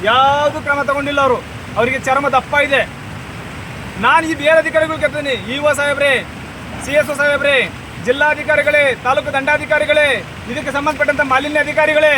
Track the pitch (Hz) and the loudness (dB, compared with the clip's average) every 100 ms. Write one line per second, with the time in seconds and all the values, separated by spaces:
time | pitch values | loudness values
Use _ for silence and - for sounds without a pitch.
0 | 196 247 269 285 294 302 294 285 285 285 | 4 4 4 4 0 -2 -2 0 0 -2
1 | 285 285 269 233 - - - - 240 262 | 0 2 2 0 -4 -14 -8 -2 0 0
2 | 262 269 285 254 254 294 285 269 185 - | 0 0 2 0 2 0 2 0 0 -8
3 | - - - - - - - - - - | -14 -12 -12 -14 -14 -14 -14 -12 -12 -2
4 | 233 311 320 302 285 320 320 311 311 311 | 2 2 0 0 4 4 4 2 0 0
5 | 294 294 285 240 196 269 294 269 285 285 | -2 -2 -4 -4 -4 -2 0 2 0 2
6 | 285 247 170 - - - - - - 285 | 2 2 -2 -12 -14 -14 -12 -10 -2 0
7 | 294 277 285 285 277 269 202 - - - | 0 0 0 2 2 2 0 -6 -14 -8
8 | 180 277 294 302 285 294 294 294 285 - | -2 2 2 2 0 2 4 4 2 0
9 | 247 277 285 277 269 302 294 302 294 302 | 0 0 0 -2 0 0 0 0 2 2
10 | 294 233 120 - - 247 302 269 285 294 | 2 0 -4 -12 -8 -6 -4 -2 -2 0
11 | 285 294 285 262 294 302 294 302 302 302 | 0 0 2 0 0 -2 0 2 2 4
12 | 302 | 4